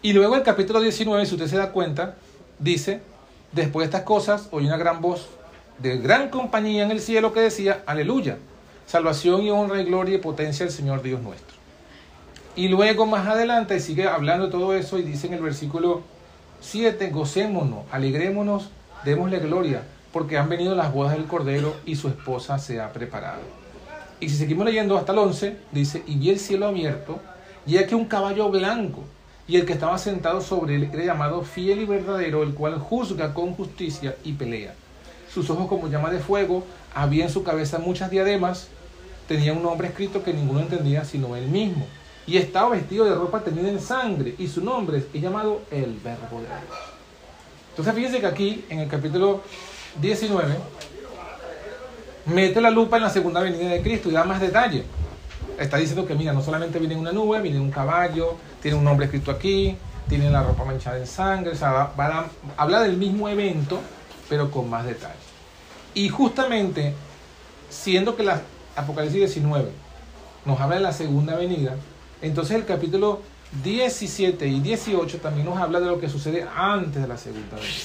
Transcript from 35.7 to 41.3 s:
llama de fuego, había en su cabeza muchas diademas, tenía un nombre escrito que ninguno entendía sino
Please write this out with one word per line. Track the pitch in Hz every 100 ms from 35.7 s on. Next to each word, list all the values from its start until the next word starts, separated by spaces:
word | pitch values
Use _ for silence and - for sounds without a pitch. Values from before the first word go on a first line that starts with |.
| 180 160
llama | 143 156
de | 180
fuego, | - 202 196 180 180 - -
había | - 143 151 175
en |
su | 196
cabeza | 185 156 147 165
muchas | 175 180 185
diademas, | 190 190 202 180 180 - - - - - - -
tenía | 156 147
un | 160
nombre | 170 165 180
escrito | - 196 196
que | 190
ninguno | 156 139 139
entendía | 160 175 143 143
sino | - 143 127